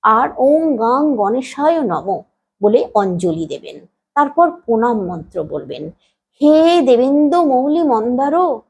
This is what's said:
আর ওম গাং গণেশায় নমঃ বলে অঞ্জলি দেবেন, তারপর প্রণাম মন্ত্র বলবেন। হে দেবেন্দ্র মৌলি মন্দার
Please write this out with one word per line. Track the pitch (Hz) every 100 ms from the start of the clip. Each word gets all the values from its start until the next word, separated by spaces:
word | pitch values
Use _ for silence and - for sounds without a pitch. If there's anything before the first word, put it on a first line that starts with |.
আর | 214 220 247 -
ওম | 262 311 320 240
গাং | 226 262 302 247
গণেশায় | 202 247 254 - 311 330
নমঃ | 240 156 180 185 - _ _ _
বলে | 208 233 480
অঞ্জলি | 214 196 175 175 165 160
দেবেন, | 147 - 147 _ _ _
তারপর | - 285 302 349
প্রণাম | 339 - 220 240 226
মন্ত্র | 180 170 - 180
বলবেন। | 160 147 131 143 156 - _ _ _ _
হে | 294 311 330 349
দেবেন্দ্র | 262 240 262 285 294 339
মৌলি | 311 254 277 311
মন্দার | 311 226 226 247 277 330 359 226